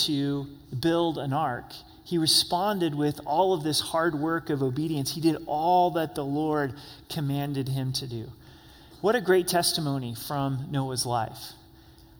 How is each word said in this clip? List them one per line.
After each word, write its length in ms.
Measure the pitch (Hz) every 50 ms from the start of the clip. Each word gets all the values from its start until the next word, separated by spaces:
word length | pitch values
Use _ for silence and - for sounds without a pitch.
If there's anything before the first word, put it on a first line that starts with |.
| -
to 400 | - 151 139 143 143 143 143 139 139 - - - - 139 123
build 380 | 117 165 165 170 170 165 151 -
an 160 | - 131 135
ark. 400 | 156 160 135 120 117 - - - - - - - - -
He 120 | - 175
responded 800 | 165 160 156 - - - - 180 175 196 208 208 185 170 160 147
with 260 | 147 147 147 143 - -
all 260 | - 147 170 190 190
of 120 | 190 160 147
this 160 | 156 143 -
hard 380 | - - - 160 160 175 156 143
work 300 | 151 160 165 165 160 -
of 140 | 151 135
obedience. 480 | 135 131 127 147 156 165 160 143 135 -
He 100 | - 170
did 160 | 151 165 180 - -
all 440 | - 147 151 160 175 180 180 180 180
that 240 | 160 165 160 156 -
the 100 | 156 143
Lord 480 | 139 143 151 156 156 151 151 143 135 117 - - - - - - -
commanded 580 | - 165 147 139 139 143 143 147 143 135 131 131
him 240 | 131 135 131 131 127
to 120 | - 135
do. 240 | 120 117 113 110 - - - - - - - - - - - - - - -
What 120 | - 202 240
a 60 | 240
great 260 | 170 180 185 185 175
testimony 680 | - 185 170 170 - - 170 156 143 139 135 127 120 117
from 540 | 117 - - 147 139 139 135 135 127 139 -
Noah's 340 | 147 139 135 131 127 123 -
life. 480 | 123 120 117 110 - - - - - - - - - - - - - - - - - -